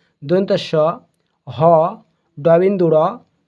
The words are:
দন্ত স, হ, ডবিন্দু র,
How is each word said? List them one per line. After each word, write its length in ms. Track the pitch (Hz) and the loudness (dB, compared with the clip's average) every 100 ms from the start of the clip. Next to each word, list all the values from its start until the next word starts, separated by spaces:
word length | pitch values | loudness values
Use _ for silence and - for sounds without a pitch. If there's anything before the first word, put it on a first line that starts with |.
| _ _ | _ _
দন্ত 280 | 139 185 196 190 | -4 -2 0 -4
স, 140 | - 160 156 202 _ _ _ _ - | -2 -2 -2 -4 _ _ _ _ -18
হ, 120 | 104 160 165 170 220 _ _ _ - | 0 2 4 0 -4 _ _ _ -6
ডবিন্দু 480 | 147 170 190 202 170 | 2 2 2 0 2
র, 80 | 156 170 240 _ _ | 2 0 -4 _ _